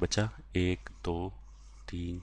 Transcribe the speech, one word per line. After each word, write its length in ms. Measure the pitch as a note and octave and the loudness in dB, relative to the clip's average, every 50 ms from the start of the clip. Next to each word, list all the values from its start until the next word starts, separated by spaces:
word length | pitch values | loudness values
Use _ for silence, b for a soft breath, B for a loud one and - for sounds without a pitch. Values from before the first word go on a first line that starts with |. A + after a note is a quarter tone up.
बचा, 280 | F2 - - G#2 A2 A2 - - - - - | 4 4 4 4 4 2 0 -6 -10 0 2
एक, 340 | F2+ F2+ F#2 F2+ - - - - - - | 4 4 4 4 2 -2 -8 -10 -4 -2
दो, 300 | F2+ E2+ E2+ F2+ G2 G2+ - - - - - - - - - - - | 0 0 0 0 -2 -4 -8 -12 -14 -16 -16 -18 -18 -16 -14 -10 -6
तीन, 320 | F#2 F2 F2 F2 F2 F2 | -4 -2 -2 -2 -4 -4